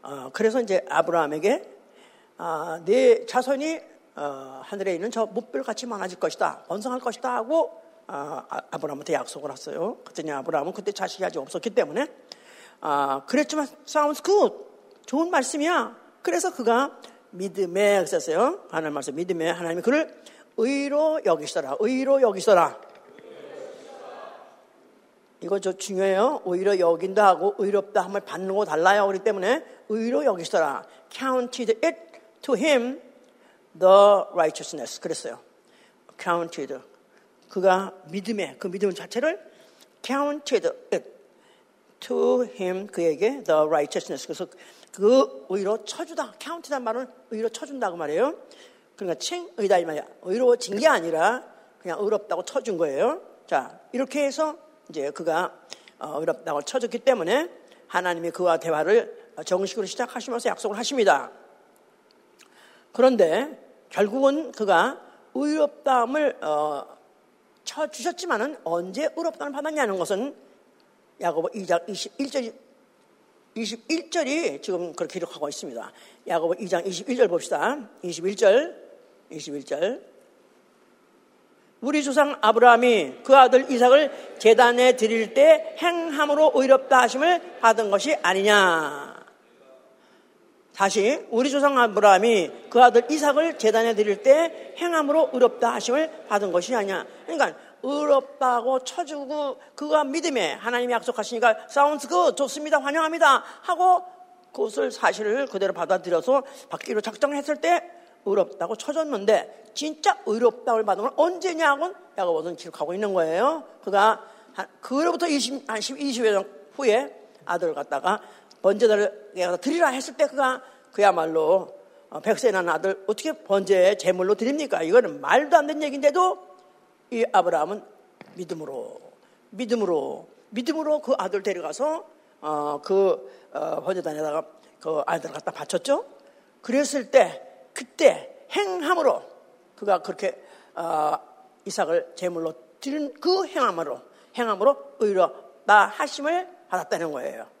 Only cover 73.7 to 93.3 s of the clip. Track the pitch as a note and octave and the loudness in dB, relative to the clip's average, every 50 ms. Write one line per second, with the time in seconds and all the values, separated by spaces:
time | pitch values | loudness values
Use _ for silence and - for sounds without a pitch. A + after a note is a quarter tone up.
73.7 | A3 A#3 _ _ D#4+ E4 E4 - - F4 D4+ B3 C#4 D#4+ E4+ A3+ C#3 C#3 - - | -8 -12 _ _ -6 -6 -4 -4 -4 -2 -2 0 -2 -2 -2 -4 -6 -6 -8 -6
74.7 | F#3 E3+ F3 E3+ D3+ - F3 D3+ - F#3 E3+ E3 - - D3+ D3 C#3+ - - D#3+ | -6 -4 -6 -8 -6 -8 -8 -6 -6 -8 -8 -8 -8 -10 -8 -8 -8 -10 -12 -12
75.7 | A#2+ A#2 G#2+ - - - - - - _ _ - E3+ E3 D#3+ E3+ F3 F3+ A3 F3+ | -12 -12 -14 -14 -18 -20 -20 -20 -20 _ _ -4 -2 0 0 0 -2 -2 -2 -2
76.7 | F#3 F3 F3 G3 F3+ E3 G#3+ - B3 B3 B3 F#3+ E3+ E3 E3 - F#3 D3 D3+ G#3 | -2 -2 -2 -4 -8 -8 -6 -6 2 2 2 2 2 -2 -2 -2 -4 -2 0 -2
77.7 | C4+ D4+ A#3 - - - - F3+ E3 D#3+ E3 F#3+ G#3 G3 A3+ G3 G3+ B3+ D#4 F4 | -2 -4 -8 -16 -20 -12 -10 -10 -10 -4 -4 -4 -2 4 4 6 6 6 2 0
78.7 | - - - - - - _ _ _ _ _ _ D#3+ D#3 D3 D3+ C#3+ D3 C3 - | -8 -16 -20 -20 -20 -20 _ _ _ _ _ _ -16 -14 -12 -10 -10 -12 -8 -8
79.7 | D3 C#3+ E3 G3+ B3+ F4 - - _ _ _ _ _ _ _ _ _ _ _ _ | -4 -2 -2 -2 -2 -6 -12 -20 _ _ _ _ _ _ _ _ _ _ _ _
80.7 | _ _ _ _ _ _ _ _ _ _ _ _ _ _ _ _ _ _ _ _ | _ _ _ _ _ _ _ _ _ _ _ _ _ _ _ _ _ _ _ _
81.7 | _ _ - B3+ D4 D4+ C#4+ C#4+ C4 D4+ D4 F#3+ G3 - - G#3+ A3 A3+ A#3 B3 | _ _ -6 -2 -2 -2 -2 0 2 2 2 2 0 2 2 4 4 8 8 8
82.7 | A#3+ A#3 A#3+ B3 A#3 G#3 D#3 C3+ - - - - C4+ C#4 B3+ B3+ A#3+ B3+ C#4 C#4 | 8 8 6 4 4 4 2 -2 -6 -12 2 6 8 10 10 10 8 4 4 4
83.7 | C4+ A#3+ A#3+ B3 C4 D4 D#4 C4+ - - - - - - - G#3+ A3+ A3+ B3 A#3+ | 2 4 6 8 8 8 6 4 -2 -8 -16 -18 -16 4 6 6 8 8 8 6
84.7 | A#3+ A#3+ B3+ B3+ B3 B3+ A3 G#3+ A3+ A3+ A3 G3+ - - C#4 D#4 D#4+ D#4 D#4+ - | 6 6 6 4 4 4 2 0 2 0 -2 0 4 6 8 8 8 8 6 -8
85.7 | - - D#4 F4 E4+ E4+ E4 E4 D4 C#4+ D4+ D4 D4 D4 D#4 D#4 - - C4 C4 | -8 -2 -2 0 0 0 -4 -4 -2 -2 0 0 4 4 4 4 4 2 6 6
86.7 | C4 C4 C4 - C4+ B3+ B3 A#3 - B3+ C#4+ E4+ F4+ E4+ E4+ - - - - A3+ | 6 4 6 4 4 6 6 4 2 0 2 2 2 0 -2 -8 -12 2 4 4
87.7 | A3 G3+ A3+ G3+ G3 G3+ G3 C#4+ D#4 - - F3 F#3+ F#3+ G3 G#3 G#3 G#3 F#3+ F#3 | 4 4 2 0 0 0 0 0 -2 0 0 0 0 2 4 4 6 6 6 6
88.7 | E3 D#3+ D#3 C#3+ D3 C#3+ C#3+ - - - - - _ _ _ _ _ _ _ - | 4 2 0 -4 -6 -8 -12 -14 -16 -20 -20 -20 _ _ _ _ _ _ _ -20
89.7 | - - _ _ _ _ _ _ _ _ _ _ _ _ _ _ _ _ _ _ | -20 -20 _ _ _ _ _ _ _ _ _ _ _ _ _ _ _ _ _ _
90.7 | _ - G3 G3 G3 A3 G3 A3 C#4+ - - - - A3+ C4 D4 C4 C#4+ C#4 C#4+ | _ 0 0 0 2 2 2 2 0 0 -4 -4 -2 0 0 2 0 2 2 2
91.7 | C#4 B3+ A#3+ A3+ G3+ G#3 G3+ G#3 G3 F#3 G#3 A#3+ A#3 G3+ E3+ C#3 - - - - | 4 4 2 2 2 6 8 8 8 8 6 4 4 2 2 -2 -6 -14 -18 0
92.7 | - A#3+ B3+ B3 G#3 A#3 A#3+ - D4+ D#4 C#4+ D4 | 6 8 8 8 8 6 2 2 -2 0 2 2